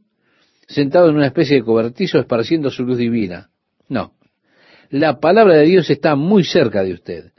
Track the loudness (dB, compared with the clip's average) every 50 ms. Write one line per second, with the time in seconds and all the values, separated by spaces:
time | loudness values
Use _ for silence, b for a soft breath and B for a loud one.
0 | _ _ _ _ _ _ _ _ _ _ _ _ _ -8 -6 -4 -4 0 2 2
1 | 2 2 2 0 -2 -2 -2 -2 0 0 0 0 0 0 0 0 -2 -4 -4 -6
2 | -6 -2 -2 -2 -2 -2 -4 -4 -2 -2 -4 -4 -4 -6 -6 -6 -4 -4 -4 -2
3 | -2 -2 -2 -4 -4 -6 -8 -12 -18 _ _ _ _ _ _ _ _ -8 -8 -8
4 | -8 -10 _ _ _ _ _ _ b b b b b b b b b b -4 -2
5 | -2 -2 -2 0 0 2 4 4 6 6 6 6 6 4 4 2 2 0 -2 -2
6 | 0 0 0 0 0 2 2 2 2 2 0 0 0 0 0 -2 -4 -4 -6 -10
7 | _ -14 -16 -16 -16 -20 _